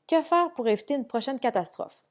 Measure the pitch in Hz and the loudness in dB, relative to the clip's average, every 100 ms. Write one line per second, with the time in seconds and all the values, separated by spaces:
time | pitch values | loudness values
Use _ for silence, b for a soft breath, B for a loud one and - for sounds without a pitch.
0 | - 330 320 349 339 339 226 208 - 285 | 0 0 4 2 2 0 0 0 0 -4
1 | 233 233 247 262 240 208 175 - - - | -2 -4 -4 -2 0 0 -2 -6 -12 -14
2 | _ | _